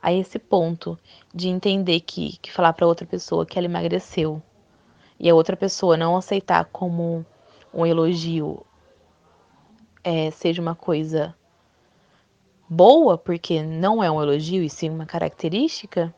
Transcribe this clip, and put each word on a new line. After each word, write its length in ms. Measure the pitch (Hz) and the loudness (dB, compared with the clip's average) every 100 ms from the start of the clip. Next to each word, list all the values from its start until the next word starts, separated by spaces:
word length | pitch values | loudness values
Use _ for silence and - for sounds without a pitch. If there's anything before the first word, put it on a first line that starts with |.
a 100 | 170 | 0
esse 280 | 185 185 - | -2 -2 -10
ponto 580 | _ 196 165 170 - 165 _ - _ | _ 0 0 -4 -8 -12 _ -20 _
de 140 | 175 180 | -8 -4
entender 540 | 185 202 196 185 165 | -2 0 0 0 0
que, 360 | - - 151 - | -2 -10 -10 -10
que 120 | - | -12
falar 220 | - 170 | 2 2
pra 140 | 165 175 | 4 2
outra 180 | 170 175 | 2 -4
pessoa 400 | 180 - 165 165 | -10 -4 -4 -4
que 120 | - | -4
ela 100 | 175 | -4
emagreceu 760 | 170 170 175 - - 156 156 - _ _ _ _ _ _ _ | -4 -2 -4 -6 -4 -4 -6 -14 _ _ _ _ _ _ _
e 100 | 170 | 6
a 60 | 165 | 6
outra 200 | 165 190 | 4 0
pessoa 400 | 196 - 185 160 | -4 -2 2 2
não 220 | 165 180 | 2 0
aceitar 480 | 180 196 - 170 165 | 0 -4 0 0 0
como 600 | - 185 170 170 165 160 _ _ - - | -6 -6 -4 -4 -6 -8 _ _ -20 -14
um 120 | 160 165 | -2 0
elogio, 800 | 165 165 175 165 165 151 - - _ _ _ _ _ _ _ _ _ _ _ _ _ | 2 2 0 -2 -4 -6 -10 -18 _ _ _ _ _ _ _ _ _ _ _ _ _
é, 280 | 180 165 156 | -4 -2 -4
seja 300 | 156 175 170 | -2 -4 -2
uma 120 | 165 | -4
coisa 640 | 165 - 156 156 160 156 - _ _ _ _ _ _ _ _ _ _ _ _ _ | -6 -4 -4 -2 -4 -4 -8 _ _ _ _ _ _ _ _ _ _ _ _ _
boa, 500 | 165 190 302 285 170 | 6 8 10 6 2
porque 440 | - 170 - 165 | -2 -6 -2 -4
não 420 | 156 160 185 226 | -2 -2 0 0
é 60 | 185 | 0
um 120 | 156 | 0
elogio 420 | 147 143 156 190 | 0 0 -2 -2
e 60 | 160 | -4
sim 200 | - 160 | -4 -8
uma 160 | 160 156 | -6 -8
característica 1080 | 170 165 - 165 185 311 - - - 170 | -6 -6 -6 -4 -2 -2 -4 -8 -6 -6